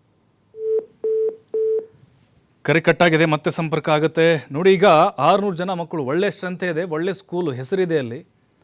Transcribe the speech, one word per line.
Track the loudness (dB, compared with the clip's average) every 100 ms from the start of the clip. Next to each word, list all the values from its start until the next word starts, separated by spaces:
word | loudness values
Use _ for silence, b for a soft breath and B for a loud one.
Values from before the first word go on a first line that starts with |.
| _ _ _ _ _ -8 -2 -2 -4 _ -2 0 -2 -4 _ -4 -2 -2 -4 _ _ _ _ _ _ _
ಕರೆ | -2 0
ಕಟ್ಟಾಗಿದೆ, | 2 4 4 4 2
ಮತ್ತೆ | 0 -2
ಸಂಪರ್ಕ | -4 -2 -4 0
ಆಗುತ್ತೆ. | 0 2 2 2 2 -2
ನೋಡಿ, | -2 2
ಈಗ | 4 6
ಆರ್ನೂರು | 6 4 2 2 2 0 -4
ಜನ | -6
ಮಕ್ಕಳು, | -6 -6 -6
ಒಳ್ಳೆ | -4 -2 -2
ಸ್ಟ್ರೆಂತ್ | -4 -8 -6
ಇದೆ, | -6 -4
ಒಳ್ಳೆ | -4 -4 -4
ಸ್ಕೂಲ್ | -6 -8 -6 -4 -6
ಹೆಸರಿದೆ | -4 -2 0 -2
ಅಲ್ಲಿ. | -4 -10 -16 _ _ _